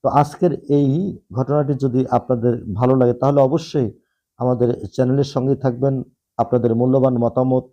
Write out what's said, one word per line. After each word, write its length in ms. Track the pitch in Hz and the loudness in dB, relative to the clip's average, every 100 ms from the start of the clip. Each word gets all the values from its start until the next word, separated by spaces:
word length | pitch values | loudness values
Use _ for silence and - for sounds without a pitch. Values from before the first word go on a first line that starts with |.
তো 40 | 135 | 0
আজকের 440 | 139 147 - 180 | 0 0 0 -2
এই 640 | 139 - 143 143 143 190 123 _ | -2 -2 0 2 0 -2 -8 _
ঘটনাটি 400 | 120 135 147 143 | -6 -2 0 0
যদি 320 | 135 135 123 127 | -2 -2 -2 0
আপনাদের 600 | 117 - 123 120 117 - | -2 0 0 0 -2 -6
ভালো 220 | 98 127 131 | -2 2 4
লাগে, 180 | 123 | 2
তাহলে 280 | 123 135 143 | 2 2 2
অবশ্যই 500 | 135 160 165 151 117 - _ _ _ _ | 2 0 -4 -4 -4 -6 _ _ _ _
আমাদের 480 | 123 123 120 - 104 | -2 0 0 -2 -8
চ্যানেলের 380 | - 127 135 | -2 0 0
সঙ্গেই 320 | 139 135 131 135 | 0 -2 -2 0
থাকবেন। 480 | 135 120 135 135 - _ _ - | -2 0 -2 -2 -8 _ _ -6
আপনাদের 380 | 117 123 117 117 | 0 0 2 2
মূল্যবান 420 | 127 135 131 123 | 2 2 2 2
মতামত 480 | 117 123 131 127 123 | 0 0 0 0 -2